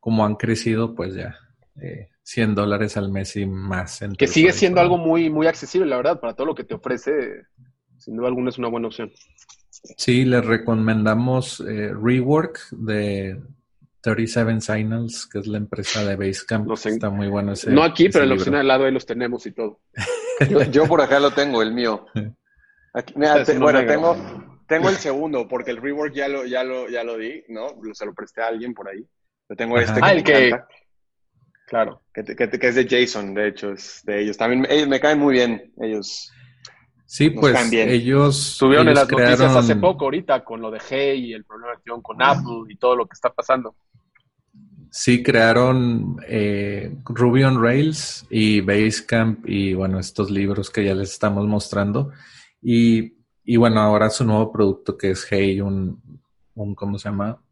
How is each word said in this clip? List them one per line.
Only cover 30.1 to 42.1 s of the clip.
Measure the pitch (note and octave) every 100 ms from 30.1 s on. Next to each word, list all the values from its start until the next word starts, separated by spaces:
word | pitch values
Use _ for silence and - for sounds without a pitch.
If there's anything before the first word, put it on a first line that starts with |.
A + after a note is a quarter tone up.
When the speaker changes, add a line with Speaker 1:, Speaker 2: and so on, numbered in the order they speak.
Speaker 2:
el | F#3
Speaker 3:
me |
Speaker 2:
que | D#3 C#3 B2+
Speaker 3:
encanta. | A#2+ - _ _ _ _ _ _ _ _ _ _
Speaker 2:
Claro. | A#2 G#2+ A#2+ _
Speaker 3:
Que, | -
que, | G#2 A2 A2+
que | A#2+ B2+
es | A#2+
de | A#2+
Jason, | B2 B2 G#2+ G2+
de | G2 G#2
hecho, | G2+ G#2
es | G2 - -
de | - G#2
ellos. | G#2 G2
También | A2+ B2+
me, | C3
ellos | D3+ D3
me | C3+
caen | D3 D3+
muy | C#3+
bien, | B2+ A#2+ A2 - _
ellos. | A2 G#2+ G2 - - _ - _ - _ _ _ _
Speaker 1:
Sí, | - D3
Speaker 3:
Nos | -
Speaker 1:
pues, | C#3+
Speaker 3:
caen | B2 A#2
bien. | A2+ A2
Speaker 1:
ellos, | B2 A#2+ C#3 C#3+ C#3 -
Speaker 2:
Estuvieron | - C3+ C#3+ D#3+
en |
Speaker 1:
ellos | C#3+
Speaker 2:
las | C3+
noticias | - B2 B2
hace | C3 C3 A#2
Speaker 1:
crearon | G#2+
Speaker 2:
poco, | F3+ F3+
ahorita, | C#3 D3 F#3 C3
con | - A2+
lo | A2+
de | A2 -
Hey | C3 C#3 C#3
y | A#2+
el | A2
problema | G#2 G#2+ A#2+
que | A#2
tuvieron | - A#2
con | A2+